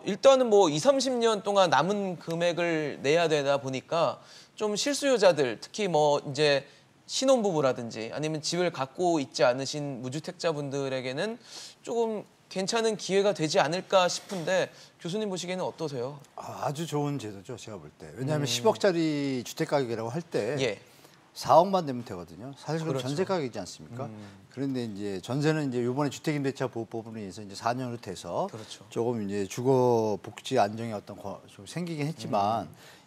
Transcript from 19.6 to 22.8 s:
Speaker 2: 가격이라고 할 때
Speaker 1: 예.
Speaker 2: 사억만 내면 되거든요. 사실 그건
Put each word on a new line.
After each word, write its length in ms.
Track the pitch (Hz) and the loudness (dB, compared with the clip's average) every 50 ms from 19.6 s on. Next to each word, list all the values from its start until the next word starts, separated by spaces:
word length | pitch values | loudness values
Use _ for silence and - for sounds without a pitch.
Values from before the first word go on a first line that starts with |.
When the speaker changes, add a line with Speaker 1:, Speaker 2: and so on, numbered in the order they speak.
| 160 - | -2 0
Speaker 2:
가격이라고 400 | 151 143 131 117 117 107 113 117 | 0 0 0 0 -2 -4 -4 -4
할 120 | 120 170 165 | -6 -6 -6
때 320 | - - 135 104 117 147 135 | -4 -4 -2 -2 -2 -2 -2
Speaker 1:
예. 200 | 135 113 98 - - - - - - - - - _ _ - | -2 -2 -2 -6 -12 -20 -20 -20 -20 -20 -20 -20 _ _ -14
Speaker 2:
사억만 520 | - - 123 131 156 180 202 190 185 165 | -4 4 8 8 8 8 6 4 0 0
내면 200 | 139 127 123 120 | 0 -4 -6 -6
되거든요. 480 | - 98 87 87 82 82 87 113 139 139 | -8 -10 -10 -10 -12 -14 -14 -14 -14 -14
사실 220 | - - - 156 | -12 -6 -4 -4
그건 140 | 165 | -2